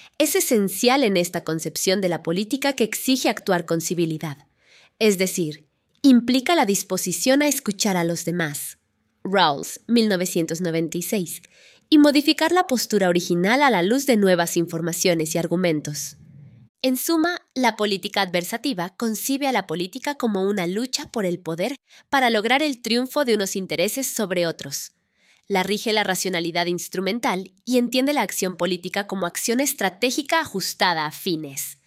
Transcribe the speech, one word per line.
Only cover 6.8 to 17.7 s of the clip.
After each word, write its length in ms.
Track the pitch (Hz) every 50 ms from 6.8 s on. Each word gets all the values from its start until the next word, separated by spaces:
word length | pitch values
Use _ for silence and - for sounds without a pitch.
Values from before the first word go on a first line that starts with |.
| - - 190 185 - 185 170 - - 254 269 285
a 60 | 294 294
escuchar 480 | 277 - - 208 196 - - 208 185
a 80 | 175 170
los 200 | 165 170 165 -
demás. 540 | 170 165 175 165 147 147 - - - - _ _ _ _ _ _ _ _ _ -
Rawls, 560 | 190 196 196 175 151 143 - - - - - -
mil 220 | - 233 233 220 214
novecientos 520 | 190 175 185 185 - 180 165 165 170 165
noventa 360 | 185 170 160 165 165 160 -
y 60 | 175
seis, 400 | 175 - 233 202 170 143 - - _ - _ _ - - _ _ _ -
y 60 | 311
modificar 560 | 294 294 294 277 294 285 320 302 - 320 330
la 140 | 349 359 370
postura 420 | 370 262 220 - - 214 202 190 180
original 540 | 175 175 175 - 175 175 175 202 240 277
a 80 | 294 262
la 120 | 220 175
luz 220 | 170 196 247 277 269
de 140 | - 233 214
nuevas 400 | 196 190 185 170 170 170 - 170
informaciones 760 | 170 170 170 160 165 165 170 - - 185 170 165 165 160 -
y 40 | 170
argumentos. 800 | 165 165 170 180 180 170 156 147 - 151 147 - - - - - - - - - - - - - - _ _ -
En 140 | - 262 254
suma, 440 | 254 - - 330 320 320 349 349 - _ _ -
la 200 | 262 254 226